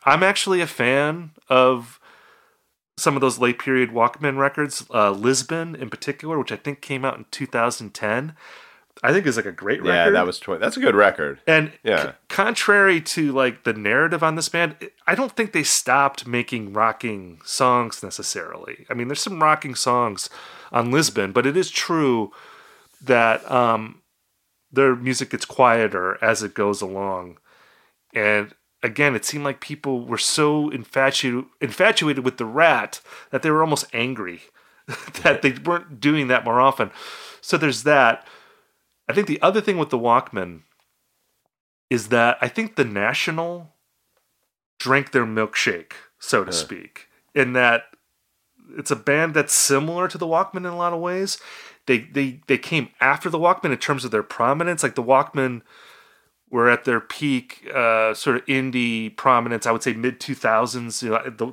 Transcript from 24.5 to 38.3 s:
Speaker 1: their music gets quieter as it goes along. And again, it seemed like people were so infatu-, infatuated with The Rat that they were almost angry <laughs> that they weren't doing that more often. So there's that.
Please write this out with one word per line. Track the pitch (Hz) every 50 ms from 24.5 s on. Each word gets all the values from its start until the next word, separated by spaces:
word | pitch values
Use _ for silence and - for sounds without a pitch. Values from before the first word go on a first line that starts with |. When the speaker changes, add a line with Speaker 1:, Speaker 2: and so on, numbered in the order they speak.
| _ _ _ _
Speaker 1:
their | - 127 135 135 127
music | 123 123 131 127 - 127 -
gets | - 113 -
quieter | - - - 127 123 113 117 110 104 98 92 92 92 95 -
as | 113 113 113 101
it | 107 98 -
goes | - 104 104 104 95
along. | 101 95 95 98 98 98 95 90 90 90 85 _ _ _ _ _ _ _ _ _ _ _ _ _ _ _ -
And | 117 104 104 107 104 104 104 - _ _ _ _ _
again, | - 120 110 - 147 143 127
it | 107 -
seemed | - - 147 143
like | 143 135 -
people | - - 147 147 - 143 131 120 120
were | 123 123
so | 135 - - - 160 151 147 151 151 147 147
infatu-, | - 127 113 - - 135 135 135 135 - - 131 120 123 131 - _ -
infatuated | 151 123 107 - 185 220 220 - 165 151 143 135 123
with | 127 123
The | - 120
Rat | 110 117 143 165 165 139 120 - - - - - - - - - _
that | - 131 -
they | 160
were | 151 156
almost | 160 160 147 - - - -
angry | 117 117 127 131 107 98 90 87 85 - _ _ _ _ _ _ _
<laughs> | _ - 120 - - - - -
that | - 165 143 - -
they | 139
weren't | 123 110 113 165 170 170 170 160 143 107
doing | 101 147 151 151 135 123
that | 127 117 107
more | 117 113 123
often. | 131 135 127 - 113 98 - - - - - - - - - -
So | - - 180
there's | 160 156 143 123 110 117
that. | 147 151 139 127 113 110 - - -